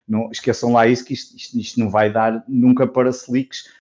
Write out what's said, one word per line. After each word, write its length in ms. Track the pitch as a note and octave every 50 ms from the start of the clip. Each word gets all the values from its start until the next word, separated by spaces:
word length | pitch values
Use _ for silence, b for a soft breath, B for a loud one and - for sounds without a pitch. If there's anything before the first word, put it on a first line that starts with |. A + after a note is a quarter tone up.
| _
não, 240 | - A2 A2 A2+ A2+
esqueçam 420 | A2+ - - C3 A2+ - - A#2+ A#2+
lá 140 | A#2 A2+
isso, 180 | A#2 B2 A#2+ -
que 100 | - C3+
isto, 200 | - - - _
isto, 220 | - - - - A#2+
isto 220 | G#2 - - A#2+
não 100 | A#2 G#2
vai 220 | F#2+ G#2+ G#2+ G#2+ G#2+
dar 320 | A2+ A2+ A2+ A2+ A2+ -
nunca 400 | - C3+ B2 B2 B2+ B2 B2+ C3
para 240 | B2 B2+ C3 B2+ B2+
slicks, 580 | B2+ B2+ - - A#2+ C3 C3+ C3 - - b b b b